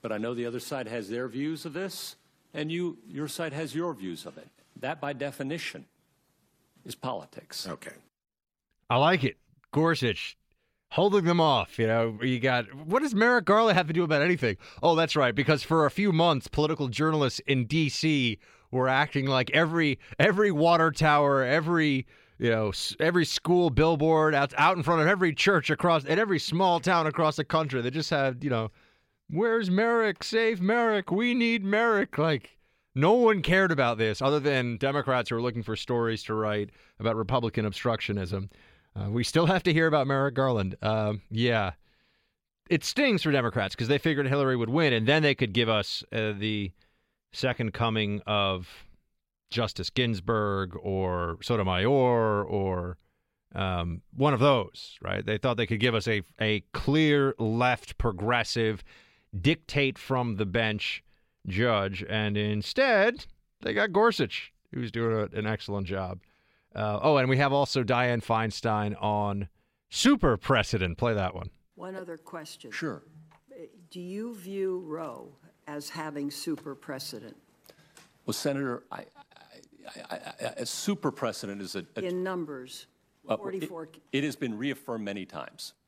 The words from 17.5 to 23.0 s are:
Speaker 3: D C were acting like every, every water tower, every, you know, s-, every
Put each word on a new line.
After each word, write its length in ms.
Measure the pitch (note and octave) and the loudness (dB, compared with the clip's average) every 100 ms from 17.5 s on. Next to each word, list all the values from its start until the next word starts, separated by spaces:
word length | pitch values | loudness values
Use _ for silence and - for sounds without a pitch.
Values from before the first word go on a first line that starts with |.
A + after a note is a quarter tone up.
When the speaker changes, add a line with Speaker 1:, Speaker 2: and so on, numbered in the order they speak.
| C3+ A2+ | 0 2
Speaker 3:
D 240 | D#3 D3+ | 2 2
C 500 | - D#3+ D3 B2 G#2 _ - _ | 0 0 2 2 -2 _ -20 _
were 160 | B2+ C3 | 0 2
acting 380 | C3 D3 C#3+ C3+ | 2 2 0 0
like 240 | C3 B2 | 0 2
every, 500 | D3 E3 E3 D3+ C3 - - | 2 2 2 0 -2 -8 2
every 320 | F3 F#3+ G#3 | 2 4 2
water 400 | D3+ E3 E3+ E3 | 4 4 6 4
tower, 520 | C#3+ D#3 D3 C#3+ C#3 | 4 4 6 4 4
every, 640 | B2+ D3+ D#3+ E3+ D3+ C3+ C3 - _ _ | 2 2 2 2 2 0 -4 -16 _ _
you 120 | A#2+ | 0
know, 200 | A2 G#2+ | 2 0
s-, 260 | F#2+ - | -2 -6
every 260 | - | 0